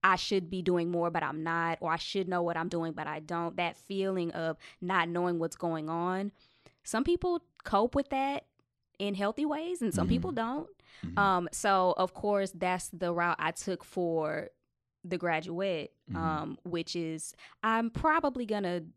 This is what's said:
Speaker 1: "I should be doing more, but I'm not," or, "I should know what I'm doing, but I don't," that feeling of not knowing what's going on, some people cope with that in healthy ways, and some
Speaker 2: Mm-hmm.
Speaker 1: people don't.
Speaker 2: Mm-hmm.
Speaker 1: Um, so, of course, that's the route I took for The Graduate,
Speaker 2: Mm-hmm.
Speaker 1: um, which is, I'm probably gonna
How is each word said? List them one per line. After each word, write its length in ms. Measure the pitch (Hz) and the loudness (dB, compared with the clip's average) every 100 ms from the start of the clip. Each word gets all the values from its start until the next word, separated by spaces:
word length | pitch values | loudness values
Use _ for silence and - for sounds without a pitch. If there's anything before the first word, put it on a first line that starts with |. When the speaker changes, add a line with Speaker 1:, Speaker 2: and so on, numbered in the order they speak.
Speaker 1:
"I 140 | 190 185 | 4 4
should 340 | - 196 170 | 2 0 0
be 100 | 185 | -2
doing 300 | 180 175 170 | 2 2 2
more, 180 | 175 170 | 0 0
but 140 | 165 | 0
I'm 180 | 151 151 | -4 -4
not," 380 | 160 165 165 165 | -2 0 0 -2
or, 100 | 165 | -2
"I 60 | 165 | -2
should 300 | - 202 185 | -2 -4 0
know 160 | 180 | 0
what 140 | 170 165 | 0 -2
I'm 120 | 170 | -2
doing, 220 | 170 165 | -2 -4
but 140 | 151 151 | -4 -6
I 140 | 151 | -8
don't," 340 | 156 175 170 170 | -6 -4 -4 -2
that 180 | 175 - | -4 -4
feeling 540 | - 196 190 185 170 | -8 -2 0 0 -2
of 240 | 170 165 156 - - | -2 -4 -4 -10 -10
not 280 | 180 190 165 | 0 2 2
knowing 300 | 170 180 170 | 2 0 0
what's 160 | 165 - | -2 -2
going 340 | 175 160 156 | -2 -2 -2
on, 420 | 165 175 185 202 - _ _ - _ | -2 0 0 -4 -8 _ _ -20 _
some 200 | - - | -4 0
people 400 | 285 349 359 339 _ _ | 2 2 2 -2 _ _
cope 320 | - 196 233 277 | 0 2 4 2
with 140 | 277 | 0
that 340 | 269 269 285 - _ _ _ _ _ | 0 0 -2 -8 _ _ _ _ _
in 160 | 202 196 | -4 0
healthy 300 | 202 226 294 | -2 0 0
ways, 360 | 302 330 359 | 0 -2 -2
and 120 | 226 | 0
some 100 | 180 - | 2 2
Speaker 2:
Mm-hmm. 40 | 240 | 2
Speaker 1:
people 160 | 370 | 0
don't. 340 | 254 226 277 320 - _ - - | -2 -2 -4 -8 -16 _ -12 -6
Speaker 2:
Mm-hmm. 120 | - | 2
Speaker 1:
Um, 300 | 196 180 175 | 4 4 0
so, 400 | - 208 196 185 - | 0 4 6 6 4
of 180 | 185 | 0
course, 380 | - 202 202 190 | 0 0 2 0
that's 360 | 170 180 180 - | -2 0 0 -4
the 240 | 170 175 | -4 -2
route 240 | 170 175 165 | 2 2 2
I 120 | 160 | 0
took 340 | 165 - 180 - | -2 -4 -6 -4
for 640 | - 175 165 151 156 - _ _ _ _ _ 175 | -2 0 2 0 -2 -6 _ _ _ _ _ -6
The 120 | 175 | -2
Graduate, 760 | 175 160 165 170 196 170 143 _ - | 0 0 -2 -2 0 -2 -4 _ -10
Speaker 2:
Mm-hmm. 60 | 175 | -2
Speaker 1:
um, 360 | 160 156 151 - | 0 0 -4 -8
which 340 | 180 170 165 175 | -4 -4 -4 -4
is, 360 | 160 160 - - - - | -4 -4 -8 -14 -20 -4
I'm 260 | 220 226 233 | 0 2 0
probably 560 | 233 311 311 311 254 233 | 2 2 4 2 -2 -2
gonna 360 | 214 190 175 165 | -2 0 -2 -6